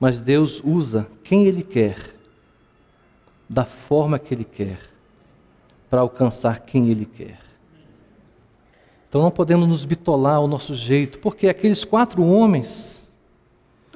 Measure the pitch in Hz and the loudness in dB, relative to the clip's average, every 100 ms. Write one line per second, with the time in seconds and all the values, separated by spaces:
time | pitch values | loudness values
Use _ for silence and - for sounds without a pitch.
0 | 131 120 117 143 156 - 147 170 135 110 | -2 0 0 2 0 -2 -2 -2 -2 -4
1 | 107 - - 196 196 180 165 117 104 95 | -6 -10 -2 2 2 0 -2 0 0 -2
2 | - - _ _ _ _ _ _ _ _ | -16 -20 _ _ _ _ _ _ _ _
3 | _ _ _ _ - 120 120 - - 147 | _ _ _ _ -8 -4 -4 -6 -2 0
4 | 151 143 - 120 110 - 101 92 - _ | 2 -2 -4 -10 -8 -8 -10 -10 -18 _
5 | _ _ _ _ _ _ _ _ - 127 | _ _ _ _ _ _ _ _ -4 0
6 | 120 - 123 - 117 113 - 135 120 110 | 0 0 -2 0 -4 -4 -4 0 0 0
7 | 104 - 107 - - _ _ _ _ _ | -4 -14 -20 -20 -20 _ _ _ _ _
8 | _ _ _ _ _ _ _ _ _ _ | _ _ _ _ _ _ _ _ _ _
9 | _ 143 170 175 165 175 170 160 143 165 | _ 0 2 2 2 2 2 0 -2 -6
10 | - 143 135 151 147 139 - 131 117 139 | 0 0 2 2 0 -4 -8 -8 0 0
11 | 139 - 208 - 190 180 214 202 - 220 | 0 -4 -6 0 0 2 0 0 0 0
12 | 240 180 170 196 226 156 117 - - - | 0 0 2 4 4 2 -2 -10 -12 -18
13 | - _ _ _ _ _ _ _ _ | -20 _ _ _ _ _ _ _ _